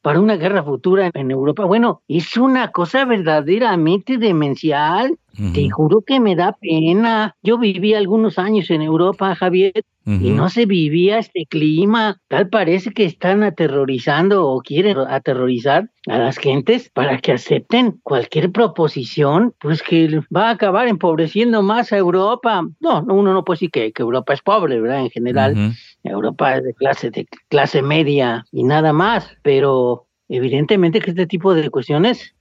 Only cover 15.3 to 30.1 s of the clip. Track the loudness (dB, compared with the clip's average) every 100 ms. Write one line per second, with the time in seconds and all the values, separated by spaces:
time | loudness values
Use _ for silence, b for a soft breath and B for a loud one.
15.3 | -2 -2 0 0 0 -2 _ -4 -2 -2
16.3 | -2 -2 0 0 -2 -2 -4 -2 -2 -2
17.3 | -2 0 -4 0 0 0 -2 -4 -4 -2
18.3 | -2 -2 0 0 0 -2 -2 -8 -2 0
19.3 | 2 0 -2 -4 -4 0 2 2 0 -2
20.3 | 0 0 0 0 0 0 0 0 0 0
21.3 | 0 0 2 2 0 0 0 2 2 0
22.3 | 0 0 -2 -4 -4 0 0 2 2 2
23.3 | 2 0 -4 -2 -2 -4 -4 -2 -2 -2
24.3 | -2 0 0 0 -2 -2 -2 -4 -4 -2
25.3 | 0 0 0 -2 -4 B _ -10 -6 -6
26.3 | -2 -2 -2 -4 -4 -4 -2 -6 -8 -12
27.3 | -18 _ -2 0 0 0 0 2 0 0
28.3 | -4 -8 -4 0 2 2 2 2 -2 -4
29.3 | -6 0 2 2 0 0 -2 _